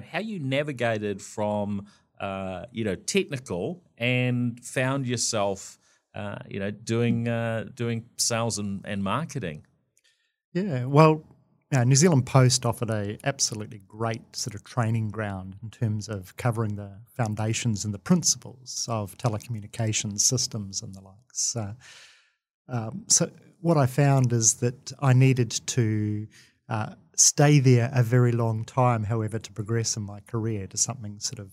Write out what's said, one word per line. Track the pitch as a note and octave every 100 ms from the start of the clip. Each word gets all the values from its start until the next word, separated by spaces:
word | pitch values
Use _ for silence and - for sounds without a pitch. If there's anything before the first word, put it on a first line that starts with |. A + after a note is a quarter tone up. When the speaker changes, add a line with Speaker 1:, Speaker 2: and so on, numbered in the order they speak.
| -
Speaker 1:
how | D#3+
you | A3 G3
navigated | C3 C3+ D3+ B2 A#2 A2 G#2 G2
from, | - - G#2 G#2 G#2 G2+ G2+ _ _ -
uh, | G2 F#2+ F#2+ F2+ -
you | A2+
know, | G#2+ F2+
technical | - G3 F#3 C3 - F2+ A#2 F3+ _ -
and | A#2+ B2+ B2 B2 B2 A2+ -
found | C3+ C3 C#3 B2
yourself, | A#2+ - A2+ G2+ G2 - - _ _ _ G2+
uh, | G2+ - -
you | G#2
know, | G2
doing, | G#2 A#2 A2+ A#2+ A#2 A#2
uh, | A#2 A#2 A2+ - -
doing | A#2 A#2 A2+ -
sales | - A#2 A#2 G#2+
and, | G#2 G2
and | - G2+
marketing. | G2 A#2+ D#3+ C3+ F2+ D2+ - _ _ _ _ _ _ _ _
Speaker 2:
Yeah, | F3 G3+ B2+ B2+
well, | C#3+ D#3+ D#3 - _ _ _ -
uh, | C3+
New | A#2+ C3+
Zealand | F3+ C#3 B2
Post | C3+ B2+ - A#2+
offered | - A2
a | A2 G2+ G#2+
absolutely | C#3 C#3 - G#2+ G#2 G#2 G2
great | G#2+ A2+ A2+ - -
sort | - G2+
of |
training | - - A2 A2+ A2
ground | G#2+ G#2 F#2+ F#2 G2
in | A2
terms | - A2+ G#2+ G#2
of | G2+ F2+ -
covering | B2+ A2 G#2+ G2+
the | G2+ G2 A#2+ -
foundations | A2 G#2+ A2 A#2 A#2+ G#2 G#2+
and |
the | G2+
principles | - F3+ - - G#2+ - - - -
of | A2+ G2 -
telecommunications | A#2+ G#2 - A2 G#2 - A2 G#2 G#2+ G2+
systems | - B2+ - A2+ G2 G2
and | A2 G2
the |
likes. | F#2+ G2 _ - - A#2+
Uh, | G2+ A#2 - - - _ _ _ _ _ -
um, | A#2+ A2 G#3 -
so | - E3+ - _ _
what | E3 D#3
I | B2+
found | D3 C#3+ C3+ B2
is | A#2+ A2 -
that | B2 B2 - -
I | C3+
needed | B2+ C3+ B2 A2+ - -
to, | - A2 G#2+ G#2+ G#2 G#2+ _ _ _ -
uh, | A2+ A2 - _ -
stay | - - D3 D3
there | C3 B2 A#2
a | C3
very | A2+ B2 A#2+
long | A#2 A2+ A2 G#2+
time, | - B2 A#2
however, | G2+ A#2 G#2+ G#2+
to | -
progress | - G2+ A#2 A2+ A2
in |
my | G2+ G#2
career | - A#2 A2+ G#2 F#2+
to | G#2+
something | - A#2 G#2 G#2
sort | - A2
of, | G2